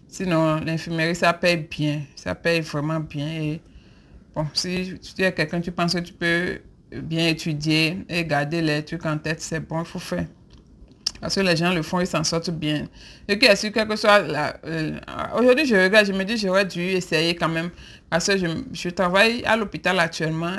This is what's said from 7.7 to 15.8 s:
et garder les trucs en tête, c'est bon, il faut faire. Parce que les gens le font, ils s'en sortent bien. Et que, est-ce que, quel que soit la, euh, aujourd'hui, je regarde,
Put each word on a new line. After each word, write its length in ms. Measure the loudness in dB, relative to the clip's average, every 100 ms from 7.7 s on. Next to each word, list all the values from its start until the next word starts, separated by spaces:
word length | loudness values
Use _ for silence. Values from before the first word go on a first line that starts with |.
| 2 2 -2 -6
et 160 | -4
garder 360 | -2 -2 0 0
les 240 | 0 0
trucs 220 | -4 -6 -4
en 120 | -4
tête, 220 | -4 -6
c'est 200 | -6 -8
bon, 200 | -6 -6
il 60 | -6
faut 120 | -10
faire. 280 | -6 -6 -6 -12 -20 -20 -20 -20 -20 -12 -12 -8
Parce 160 | -4 0
que 40 |
les 160 | 2 4
gens 160 | 2
le 100 | 0
font, 180 | 0 -2
ils 60 | 0
s'en 160 | 0
sortent 280 | 0 -2 -2
bien. 360 | -4 -2 -2 -4 -12 -20 -8 -4
Et 100 | 2
que, 80 | 4
est-ce 220 | 4 2
que, 40 |
quel 160 | -2 -2
que 80 | 2
soit 240 | 6 6
la, 360 | 6 -2 -4 -6 -6
euh, 320 | -4 -4 -6 -8 -8 -2 4
aujourd'hui, 260 | 6 6
je 120 | 6
regarde, 300 | 4